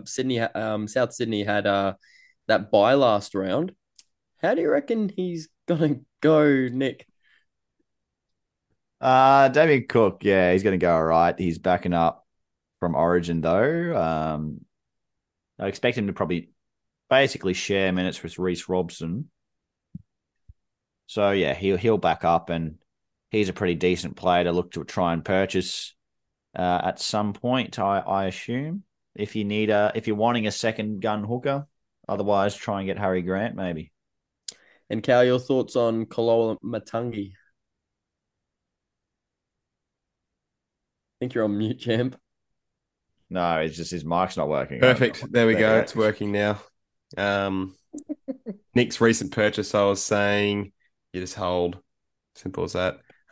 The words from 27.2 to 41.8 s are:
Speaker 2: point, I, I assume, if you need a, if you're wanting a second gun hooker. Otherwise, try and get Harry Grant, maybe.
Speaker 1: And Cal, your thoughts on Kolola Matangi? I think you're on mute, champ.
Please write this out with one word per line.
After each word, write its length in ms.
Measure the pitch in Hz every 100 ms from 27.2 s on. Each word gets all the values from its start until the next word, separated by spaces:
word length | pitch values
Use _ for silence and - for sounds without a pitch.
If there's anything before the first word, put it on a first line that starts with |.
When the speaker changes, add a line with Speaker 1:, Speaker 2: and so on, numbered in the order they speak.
| 104
Speaker 2:
point, 460 | 98 120 131 110 -
I, 200 | 98 98
I 240 | - 98 95
assume, 560 | - - 123 151 190 - _ _ -
if 200 | 104 110
you 80 | 101
need 260 | 104 107
a, 220 | 104 104 113
if 120 | 113
you're 100 | 104
wanting 300 | 113 120 107
a 60 |
second 480 | - 113 110 107 104
gun 240 | 107 107 104
hooker. 420 | 120 139 139 143 _ _ _ -
Otherwise, 460 | 101 101 101 101 -
try 240 | - 98
and 60 | 98
get 100 | 95
Harry 240 | 98 92
Grant, 320 | 87 95 113 95
maybe. 380 | 90 80 76 _ _ _ _ _ - - _ _ -
Speaker 1:
And 120 | 113
Cal, 220 | 107 123 127
your 140 | 127
thoughts 380 | 127 131 110 127
on 300 | 117 113 110
Kolola 500 | - 117 113 113 107 110
Matangi? 680 | 113 - 113 120 110 98
I 20 | 98 _ _ _ _ _ _ _ _ _ _ _ _ _ _ _ _ _ _ _ _ _ _ _ _ _ _ _ _ _ _ _ _ _ _ _ _ _ -
think 140 | 127 127
you're 100 | 107
on 120 | 104
mute, 220 | 110
champ. 380 | 131